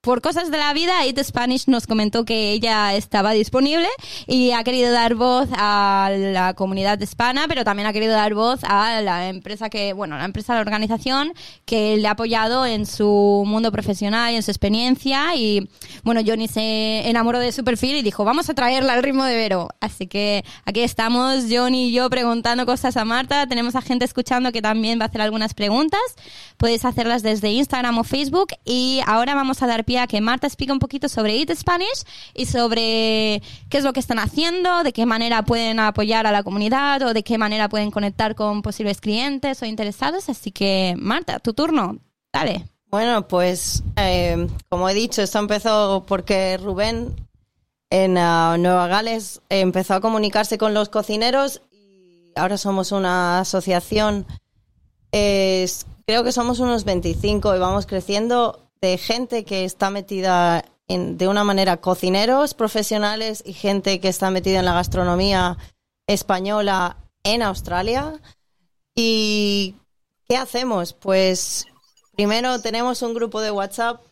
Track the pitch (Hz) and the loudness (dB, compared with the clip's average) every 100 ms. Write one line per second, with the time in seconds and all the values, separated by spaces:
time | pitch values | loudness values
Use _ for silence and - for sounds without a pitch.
0 | - 247 302 330 339 302 294 294 349 370 | 2 0 2 -2 -2 0 0 0 2 2
1 | 269 262 254 - 247 254 - 247 - 220 | 2 0 -2 -2 0 0 2 2 2 0
2 | 214 233 233 226 208 208 226 214 208 202 | 2 0 0 0 0 0 2 2 2 0
3 | 202 208 202 220 214 254 277 311 339 539 | 0 2 4 4 2 2 2 2 0 -4
4 | - - - 254 247 240 226 254 240 240 | -12 -16 -2 2 4 2 0 2 4 4
5 | 233 233 247 247 269 226 208 208 202 196 | 2 2 4 4 2 0 2 4 4 4
6 | 196 196 196 190 185 185 190 190 196 208 | 2 2 0 2 0 0 -4 0 0 0
7 | 202 - 240 262 302 311 220 202 208 214 | -4 -2 -2 0 -2 0 0 0 -2 0
8 | 220 220 214 208 226 247 - 202 214 226 | 2 2 2 2 0 0 2 2 2 0
9 | 202 175 185 190 190 208 220 214 202 190 | 0 -2 -4 -8 -12 -10 -8 -4 -4 -4
10 | 190 147 175 196 214 233 214 214 214 220 | -6 -6 -6 -6 -2 -2 0 -2 -2 -2
11 | 262 269 294 349 - - - 233 214 214 | 0 0 -2 -6 -18 -18 -4 0 2 2
12 | 214 208 226 226 220 247 262 220 214 - | 2 0 0 0 2 0 0 -2 -4 0
13 | 208 208 202 202 202 214 226 208 208 196 | 2 4 6 4 2 2 0 0 -2 -2
14 | 202 220 233 233 214 196 202 214 247 262 | 0 0 0 0 -2 -2 0 2 2 0
15 | 269 269 311 339 214 208 196 _ - - | 0 0 0 0 2 0 -2 _ -20 -6
16 | 214 233 220 226 226 - 220 220 220 220 | 0 2 2 0 -2 -2 -2 -2 0 -2
17 | - 233 226 240 247 247 247 233 254 294 | 0 2 2 2 0 -2 -2 0 0 0
18 | 214 - 208 277 330 294 247 262 269 247 | -2 0 0 2 0 0 2 2 2 2
19 | 269 269 269 233 220 185 170 - 214 - | 2 0 0 0 0 0 -2 -6 -8 -8
20 | 185 202 208 202 - - - 208 240 - | -8 -2 0 -2 -4 -12 -6 -2 -2 0
21 | 226 240 262 269 240 240 247 254 247 240 | 0 2 2 0 0 2 2 2 2 2
22 | 254 254 240 233 233 240 247 247 247 240 | 2 2 0 0 0 0 0 0 0 0
23 | 220 233 262 285 277 240 240 247 - 247 | 0 -2 0 0 0 0 -2 -2 -2 0
24 | 240 - 240 247 254 233 214 220 220 233 | 0 -2 0 0 0 0 0 0 0 0
25 | 226 226 214 220 214 - 208 220 311 392 | -2 -2 -2 0 -4 -2 0 2 2 0
26 | 494 - - - - _ 233 233 247 226 | -2 -6 -20 -20 -20 _ 0 2 0 0
27 | 233 240 214 214 208 220 277 254 247 233 | 0 0 0 0 2 2 0 0 0 0
28 | 226 269 277 320 392 - - 247 254 262 | 0 -2 0 0 0 -4 -4 0 0 0
29 | 254 214 247 285 269 262 254 226 226 247 | 2 2 2 0 0 0 0 0 0 0
30 | 247 208 214 247 294 - 269 277 262 277 | 0 0 0 0 -2 -4 -2 0 -2 -2
31 | 285 - 214 214 294 330 - 349 392 554 | -4 0 0 0 -2 -2 0 0 0 -4
32 | - - - - 254 247 240 226 226 226 | -8 -16 -20 -8 -4 0 2 2 0 2
33 | 220 220 220 208 - - - 277 277 262 | 2 2 0 -2 -6 -20 -2 0 0 -2
34 | 247 226 220 285 330 359 359 349 302 240 | -2 -2 -2 0 0 0 0 2 0 0
35 | 233 226 233 226 214 233 226 226 214 208 | 0 2 2 0 2 0 0 2 0 2
36 | 214 226 220 208 196 196 214 262 285 277 | 0 2 4 2 0 -2 2 2 2 2
37 | 262 226 202 220 214 214 208 214 208 208 | 2 0 0 0 0 0 0 0 -2 -2
38 | 202 196 220 214 208 208 208 208 214 196 | -4 0 -2 0 -2 -2 -4 -4 -4 -2
39 | 214 214 269 277 285 269 226 220 208 208 | -2 -2 -2 -2 -4 -4 -6 -4 -6 -2
40 | 269 349 392 247 - - 196 190 190 175 | -4 -2 -6 -8 -8 -2 0 2 0 -2
41 | - 262 359 - - 220 311 311 185 208 | -2 -2 -2 -6 -4 0 0 2 0 -6
42 | _ _ _ - 190 185 170 _ _ 202 | _ _ _ -2 -2 -4 -8 _ _ -2
43 | 233 233 - 180 180 180 - - - - | 0 0 0 0 2 0 -4 -4 -4 -2
44 | 196 180 175 170 170 - - 175 185 196 | 0 2 2 0 -2 -6 -6 -2 0 0
45 | 226 - 196 220 208 208 226 214 202 196 | 0 0 0 0 -2 -2 2 2 2 0
46 | 190 196 185 196 190 185 190 185 214 233 | 0 -4 0 0 0 -2 -4 -2 -2 -2
47 | 240 - - _ _ _ _ _ _ 185 | -6 -10 -12 _ _ _ _ _ _ 2
48 | 190 180 170 165 165 170 175 180 175 196 | 4 4 4 4 4 4 4 4 4 0
49 | 226 226 196 - _ 196 185 180 185 190 | 0 -4 -8 -16 _ 2 2 0 0 0
50 | 220 220 208 214 214 214 220 214 208 220 | 2 0 0 0 -2 0 0 0 0 -2
51 | 208 214 233 262 277 269 _ 208 _ 190 | -2 0 2 2 0 -4 _ _ _ _
52 | 185 175 _ - 180 196 202 196 190 202 | _ _ _ -4 -2 -2 -2 -2 0 -2
53 | 185 180 180 180 185 190 180 180 - 214 | 0 0 2 0 0 -2 0 -2 0 -2
54 | 214 208 185 - _ _ _ _ _ _ | 0 -2 -6 -14 _ _ _ _ _ _
55 | _ 208 208 196 190 185 185 - - - | _ 0 2 2 2 2 0 -6 -14 -14
56 | - 220 240 247 240 240 247 233 208 180 | -2 0 2 0 -2 0 0 0 0 -2
57 | 175 165 202 208 208 185 180 196 196 196 | -2 -2 0 0 2 2 2 0 -2 -6
58 | 175 202 226 247 233 - _ _ 185 180 | -2 -2 0 2 0 -2 _ _ -2 -2
59 | - 226 247 233 202 196 185 - 196 202 | -2 -6 -4 -6 -4 -4 -4 -2 -2 -2
60 | 196 196 185 180 175 170 - _ _ 180 | -6 -4 2 4 4 2 -2 _ _ -4
61 | 180 165 180 208 208 190 190 175 - 185 | -2 0 0 2 2 2 2 2 0 0
62 | 185 190 226 262 294 - 220 220 208 214 | 2 2 2 2 2 0 -2 -2 -2 0
63 | 208 214 220 214 - 160 208 196 190 185 | -2 -2 -6 -8 -12 -6 -2 0 0 0
64 | 185 180 190 185 185 190 180 175 170 185 | 0 0 0 0 0 2 2 2 0 0
65 | 180 175 196 190 180 175 - _ _ _ | 0 2 2 2 0 -2 -12 _ _ _
66 | - 202 - 185 190 214 202 190 175 - | -2 -2 0 -2 0 0 0 0 -2 -6
67 | - _ 196 226 220 190 - 175 202 247 | -20 _ -2 0 0 -4 -4 -4 -2 -2
68 | 294 311 - _ _ _ _ _ _ - | -4 -10 -18 _ _ _ _ _ _ -2
69 | 226 220 214 214 208 202 190 202 _ _ | 2 2 2 0 0 0 -2 -8 _ _
70 | _ _ _ 247 262 240 254 208 175 - | _ _ _ -2 -2 -4 -2 -2 -4 -8
71 | 196 190 190 180 - - - _ _ _ | 0 2 2 0 -4 -6 -8 _ _ _
72 | _ - 208 220 247 254 226 226 247 240 | _ -2 0 2 0 -2 -4 -2 -2 -2
73 | 240 233 226 214 214 202 196 196 233 240 | -4 -4 -4 -4 -4 -2 -4 -2 -4 -4
74 | _ | _